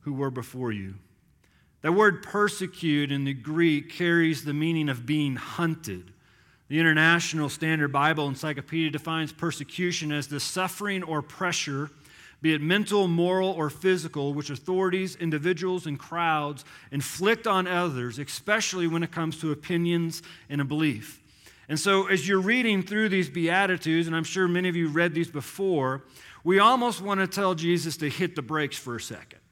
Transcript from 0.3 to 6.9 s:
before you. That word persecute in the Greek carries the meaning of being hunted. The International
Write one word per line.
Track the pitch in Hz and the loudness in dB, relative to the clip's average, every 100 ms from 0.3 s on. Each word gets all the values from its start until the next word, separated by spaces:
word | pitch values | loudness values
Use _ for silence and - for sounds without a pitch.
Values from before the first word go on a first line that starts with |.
before | 127 117 127 123 | -4 -10 -6 -6
you. | 104 95 95 _ _ _ _ _ _ _ _ | -4 -8 -14 _ _ _ _ _ _ _ _
That | 156 | 2
word | 185 214 185 | 6 6 4
persecute | - 202 208 - 185 - 170 147 143 | -4 0 0 0 -8 -2 0 2 0
in | 139 | -2
the | 139 | -2
Greek | 135 117 156 170 147 147 | -4 -4 2 4 2 -2
carries | - 175 170 160 151 | -2 4 4 4 2
the | 147 | -2
meaning | 147 156 165 151 | -2 0 2 0
of | 123 | -2
being | 120 151 147 127 | -2 0 0 -2
hunted. | - - 165 160 - 92 90 - _ _ _ _ _ | -6 -2 -2 -2 -8 -10 -12 -20 _ _ _ _ _
The | 147 | 4
International | 165 | 6